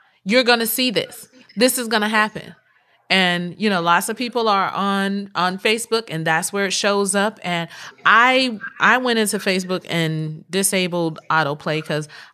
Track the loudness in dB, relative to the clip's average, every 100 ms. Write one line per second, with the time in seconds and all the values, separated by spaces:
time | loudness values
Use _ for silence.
0 | _ _ 0 2 4 4 2 0 0 0
1 | -4 -10 -20 -20 _ 2 2 2 -2 -2
2 | 0 0 0 -4 -14 -20 _ _ _ _
3 | _ 2 4 0 -4 -2 0 2 4 2
4 | 2 -6 -4 -2 0 0 0 -2 -2 -2
5 | -2 -4 -6 -2 -2 0 0 -2 0 -4
6 | -2 -4 0 0 0 -2 -2 -2 0 0
7 | 0 0 0 -2 -6 -4 -6 -10 -20 -2
8 | 4 6 6 4 0 -4 -12 0 2 2
9 | 2 0 0 -2 -2 -2 -2 -6 -4 -2
10 | -2 -2 -6 -8 -6 -2 0 0 0 0
11 | -2 -4 -2 0 0 -2 -4 -4 -2 -4
12 | -4 -12 -20